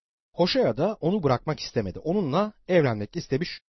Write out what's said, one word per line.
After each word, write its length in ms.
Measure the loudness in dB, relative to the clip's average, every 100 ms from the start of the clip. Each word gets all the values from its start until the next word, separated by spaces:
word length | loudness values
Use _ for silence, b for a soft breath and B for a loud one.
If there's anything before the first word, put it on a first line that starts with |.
| _ _ _ 0
Hoşea 420 | 2 2 2 2
da 200 | -2 0
onu 220 | -2 0
bırakmak 360 | 2 0 -2 -6
istemedi. 400 | -4 -4 -4 -6
Onunla 540 | -4 -2 0 0 0 -4 2
evlenmek 480 | 4 4 0 -6 -8
istemiş 460 | -4 -2 -4 -10